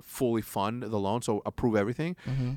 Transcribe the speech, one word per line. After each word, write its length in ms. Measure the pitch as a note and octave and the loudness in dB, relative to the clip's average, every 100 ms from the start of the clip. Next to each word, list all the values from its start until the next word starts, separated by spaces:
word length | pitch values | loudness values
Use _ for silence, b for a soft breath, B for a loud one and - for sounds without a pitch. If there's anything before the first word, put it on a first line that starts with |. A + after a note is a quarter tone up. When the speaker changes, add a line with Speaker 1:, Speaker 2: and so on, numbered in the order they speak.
Speaker 1:
fully 400 | - - B2 A2+ | -8 0 2 2
fund 400 | G#2 A2 G2+ A#2+ | 0 -2 -2 -2
the 160 | A2 G#2+ | -2 0
loan, 240 | G2 A#2 | 0 0
so 200 | - G#2 G#2+ | 0 -2 -2
approve 300 | - B2 G#2+ | 0 2 4
everything, 400 | G2+ B2 E3 F3+ - | 2 0 -4 -4 -4
Speaker 2:
Mm-hmm. 240 | C3+ B2 | -2 -2